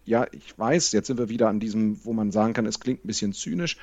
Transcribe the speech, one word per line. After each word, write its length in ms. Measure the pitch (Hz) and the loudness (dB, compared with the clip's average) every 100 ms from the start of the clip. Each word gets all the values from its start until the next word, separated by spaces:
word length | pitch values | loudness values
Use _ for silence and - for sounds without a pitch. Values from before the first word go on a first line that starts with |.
| - | -2
ja, 220 | 117 123 | 0 0
ich 240 | - - - | -6 -16 -4
weiß, 360 | 113 170 - | 0 2 2
jetzt 160 | 107 - | 0 0
sind 100 | 123 | -2
wir 120 | 110 | -2
wieder 200 | 117 110 | 2 4
an 100 | 107 | 2
diesem, 460 | 110 110 107 107 117 | 0 0 0 0 -4
wo 80 | |
man 180 | 113 104 | -2 0
sagen 220 | 101 113 | 2 2
kann, 140 | 113 107 | 2 -2
es 120 | - | -2
klingt 240 | 127 127 | -4 -4
ein 40 | 104 | -4
bisschen 260 | 107 104 | -4 -4
zynisch, 420 | 98 - 85 87 - | -4 -4 -2 -2 -6